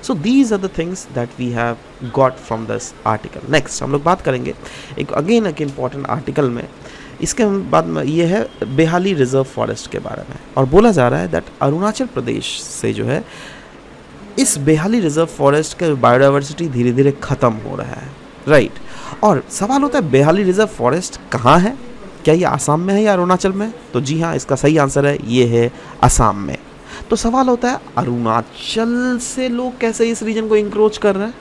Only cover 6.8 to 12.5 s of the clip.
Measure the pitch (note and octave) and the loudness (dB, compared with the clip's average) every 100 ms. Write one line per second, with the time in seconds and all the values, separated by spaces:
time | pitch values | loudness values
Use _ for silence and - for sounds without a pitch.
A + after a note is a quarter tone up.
6.8 | - - - - - - G#3+ G3 F3+ - | -20 -20 -20 -8 -8 -2 0 0 0 0
7.8 | E3+ D#3+ C#3 D#3 E3+ G3 A3+ - G#2 C3+ | 0 -2 -2 0 2 0 -2 -6 -6 2
8.8 | D#3+ F3 F#3+ F3 B2+ C3+ C3 - A2+ G#2+ | 2 2 0 0 2 2 -2 -2 -4 -4
9.8 | - - F#2 A2 - - - - C3+ D#3+ | -8 -10 -8 -12 -12 -14 -8 0 4 6
10.8 | A#3 F#3 B2 C#3 F3 D#3+ - - C3+ D#3 | 6 6 2 2 -2 -2 -4 -2 0 0
11.8 | G3+ A3 B3+ - A#2+ A2 A#2 | -2 -2 -6 -4 -4 -4 -6